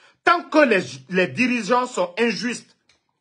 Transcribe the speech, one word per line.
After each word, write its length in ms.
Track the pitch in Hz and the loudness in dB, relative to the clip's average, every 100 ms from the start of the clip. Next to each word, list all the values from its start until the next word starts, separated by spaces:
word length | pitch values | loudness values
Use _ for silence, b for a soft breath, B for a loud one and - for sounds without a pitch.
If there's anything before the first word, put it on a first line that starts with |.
| b b | b b
Tant 200 | - 349 | 0 0
que 160 | - 311 | 2 4
les, 220 | 277 196 - - - | 4 2 -2 -12 -4
les 180 | 180 165 | -2 0
dirigeants 600 | 127 254 240 190 247 247 | 0 -2 -2 0 -2 -2
sont 280 | 208 175 214 | -4 -4 -2
injustes, 600 | 233 185 233 220 - _ _ _ _ _ | -2 -2 -6 -8 -12 _ _ _ _ _